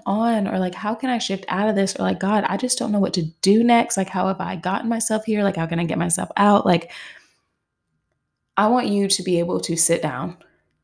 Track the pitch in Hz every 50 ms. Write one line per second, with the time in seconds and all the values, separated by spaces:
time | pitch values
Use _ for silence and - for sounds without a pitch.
0 | - - 196 214 226 233 233 214 202 - - 185 185 185 180 185 202 208 226 233
1 | 277 254 247 226 - - 196 190 - - - 190 208 220 196 196 196 190 - -
2 | 185 185 185 180 190 196 214 208 - - 185 202 254 247 - - 233 214 208 202
3 | 196 190 - 180 165 160 - _ - 190 208 226 233 240 240 233 240 - - 196
4 | 190 - - 185 190 190 190 190 180 175 190 165 - 180 190 - - 226 233 220
5 | - - 220 214 214 226 214 208 202 196 - 165 165 160 170 170 170 160 170 175
6 | 170 170 - 180 175 - - - 202 208 208 202 - 190 175 170 - - - -
7 | - - - - _ _ _ _ _ _ _ _ _ _ _ _ _ _ _ _
8 | _ _ _ _ _ _ _ _ _ _ - 196 208 214 240 254 233 214 202 202
9 | 202 196 - - 175 185 175 170 170 180 180 185 - - 160 - - - 165 160
10 | 156 151 127 123 143 175 170 - _ _ _ _ _ _ _ _